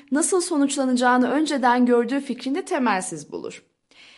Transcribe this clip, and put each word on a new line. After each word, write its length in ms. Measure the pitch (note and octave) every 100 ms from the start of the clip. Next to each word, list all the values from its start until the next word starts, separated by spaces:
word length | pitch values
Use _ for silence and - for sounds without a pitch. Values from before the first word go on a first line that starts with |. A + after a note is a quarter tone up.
| -
nasıl 300 | C4+ E4 F#4+
sonuçlanacağını 880 | E4+ D#4 C#4 C#4+ C4 B3 B3 B3 B3
önceden 560 | C#4 D#4 D4 B3 B3 B3
gördüğü 340 | A#3+ A#3 C#4
fikrini 440 | C#4 A#3+ C4 D4
temelsiz 680 | G4 D#4+ B3 F#3+ F#3 D#3+ D3+
bulur. 320 | F2 C#2 - _ _ _ _ -